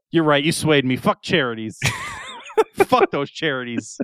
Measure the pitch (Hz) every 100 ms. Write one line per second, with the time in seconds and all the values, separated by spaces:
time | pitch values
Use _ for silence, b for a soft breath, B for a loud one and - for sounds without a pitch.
0 | _ 165 151 143 151 160 156 147 127 127
1 | 202 202 - 175 127 113 110 - - -
2 | - - 1077 988 - - 415 - - 254
3 | 381 143 143 - 160 131 123 120 - -